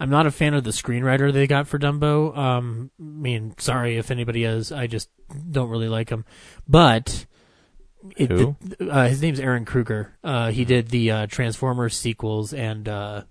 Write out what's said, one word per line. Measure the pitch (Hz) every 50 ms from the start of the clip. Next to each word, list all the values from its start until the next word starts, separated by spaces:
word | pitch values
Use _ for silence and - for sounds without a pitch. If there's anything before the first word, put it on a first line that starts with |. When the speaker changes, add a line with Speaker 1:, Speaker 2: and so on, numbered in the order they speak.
Speaker 1:
I'm | - 135
not | 143 151 160
a | 147
fan | 135 - 156 151 147
of | 143 127
the | 110
screenwriter | - - - - 120 120 127 131 131 135 139 143 135
they | 139 139
got | 135 143 139 143 -
for | - 143
Dumbo. | 143 143 143 147 151 151 147 151 151 160 -
Um, | 147 135 127 127 123 123 120 117 113 127 135 - _
I | 160
mean, | 151 151 151 147 127 120 110 110 110 - -
sorry | - - 123 131 120 120 117 113
if | 110 -
anybody | 131 123 120 117 117 117 117
is. | 113 110 113 110 - 156
I | 139 123
just | 117 113 107 - - _ _ - - 147 143 156 175
don't | 147 135 127 117
really | 113 117 113 113
like | 113 113 113 -
him. | 120 110 110 - - - - - - - -
But | - 135 165 170 135 113 113 120 - - - - - _ _ _ _ _ _ _ _ _ - - - _ _ - 190 -
it, | - 151 120
Speaker 2:
Who? | 92 90 120 139 147 - -
Speaker 1:
the, | 185 - - 196 170
uh, | 143 135 127 120
his | 131 135
name's | 156 165 143 135
Aaron | 135 131 123 120 110
Kruger. | - - 127 113 - 113 107 104 - - _ -
Uh, | 160 135 120 117 113 107
he | 127 123
Speaker 2:
Hmm. | 120
Speaker 1:
did | 127 123 113 113
the, | 123 120 113 110
uh, | 110 107 107
Transformers | 107 - - 127 117 113 - 135 131 123 123 120 113 -
sequels | - - 120 110 - - 107 107 107 107 104 156
and, | 135 117 110 110 107 107 107
uh, | 104 101 104 104 104 101 - -